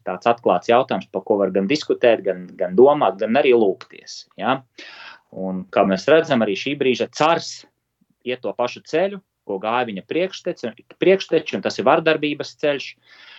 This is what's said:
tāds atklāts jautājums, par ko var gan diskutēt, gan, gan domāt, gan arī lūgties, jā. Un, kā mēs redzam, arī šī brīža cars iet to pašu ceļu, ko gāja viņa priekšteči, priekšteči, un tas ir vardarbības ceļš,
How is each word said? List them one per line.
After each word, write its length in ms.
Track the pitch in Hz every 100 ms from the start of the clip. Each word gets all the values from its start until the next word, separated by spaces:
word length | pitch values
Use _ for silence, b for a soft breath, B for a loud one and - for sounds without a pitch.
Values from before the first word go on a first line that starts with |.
| -
tāds 240 | 90 117
atklāts 400 | - 107 90 -
jautājums, 400 | 120 135 101 -
par 100 | 98
ko 160 | - 104
var 140 | 95
gan 160 | 98 98
diskutēt, 560 | 98 - 131 120 107
gan, 240 | 95 90 90
gan 280 | - 90 95
domāt, 420 | 135 - 107 95
gan 160 | 107
arī 200 | 131 147
lūgties, 720 | 120 101 90 - - - - - -
jā. 240 | 107 135 - - B B B B _ -
Un, 300 | 95 92 -
kā 180 | -
mēs 240 | 98 95 -
redzam, 340 | 160 156 123
arī 140 | 107 95
šī 220 | 135 143
brīža 300 | 131 120 104
cars 540 | - 151 170 - - - _ _ _ _ _ 123
iet 160 | 123
to 120 | 104
pašu 280 | - 123 -
ceļu, 400 | - 156 196 196 _ _ -
ko 140 | 95
gāja 260 | 107 120 117
viņa 180 | 95 -
priekšteči, 640 | 151 185 - 180 165 113 - - -
priekšteči, 580 | 180 190 - 160 - 104
un 60 |
tas 160 | 104 -
ir 80 | 107
vardarbības 680 | 165 160 147 147 147 139 -
ceļš, 300 | 147 139 - - B B B